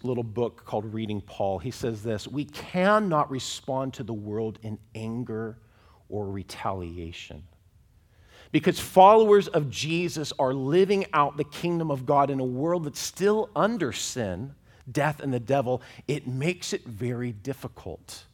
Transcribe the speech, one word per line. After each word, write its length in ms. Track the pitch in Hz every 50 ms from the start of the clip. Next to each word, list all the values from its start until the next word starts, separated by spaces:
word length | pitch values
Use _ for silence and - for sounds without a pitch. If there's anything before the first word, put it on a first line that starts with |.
| -
little 200 | 123 127 120 117
book 420 | 113 101 117 120 110 - - -
called 280 | - - 107 104 113 104
Reading 280 | 110 110 104 107 101
Paul, 380 | 98 - - - 107 98 98 92
he 120 | 82 127
says 300 | 117 - - 123 113 104
this, 260 | 101 117 110 101 - -
"We 180 | 117 143 143
cannot 840 | 147 - - - - - 185 185 196 208 214 214 190 160 151 143 -
respond 640 | 135 131 - - - - - - 131 131 135 131 123
to 100 | - 131
the 100 | 104 117
world 440 | 104 104 104 104 110 113 110 101 - 110
in 160 | 107 107 - - - -
anger 640 | 110 110 113 113 120 123 113 110 110 113 110 110 117 - _ _ _ _ - - _ _ -
or 220 | 95 104 104 98
retaliation. 1160 | 98 98 90 - - - - 113 98 95 90 85 85 87 85 82 82 - - - - 73 - - - _ _ _ _ _ _ _ _ _ _ _ _ _ _ _ - - - -
Because 280 | - 156 156 185 170 -
followers 680 | - - - 185 185 196 220 220 226 208 208 202 180 -
of 220 | - 165 151 131
Jesus 640 | 107 - - 151 165 170 180 170 - 160 147 - - -
are 160 | 139 131 135
living 500 | 139 131 135 156 185 196 190 202 196 185 - -
out 240 | 151 143 139 143 147
the 60 | 143
kingdom 480 | - - - - 175 175 170 165 156
of 160 | 143 131 127 131
God 240 | 147 143 139 139
in 80 | 139 135
a 60 | 131
world 400 | 127 123 127 143 165 175 180 160
that's 140 | 147 - -
still 520 | - - - - 185 202 214 220 208 - -
under 380 | 147 175 208 240 220 165 123 107
sin, 600 | - - - - 127 113 98 90 87 120 139 143 - _ - - - - 131
death, 280 | 120 151 139 156 147 143
and 120 | - 139
the 80 | 127 120
devil, 440 | 113 104 135 139 131 123 127 139 - - - - - -
it 180 | 143 147 -
makes 480 | 123 123 131 143 170 180 180 - - -
it 100 | - -
very 480 | 127 113 95 120 120 123 117 123 123
difficult. 920 | 110 104 101 135 135 - - 120 - - - 92 80 - - - - - - -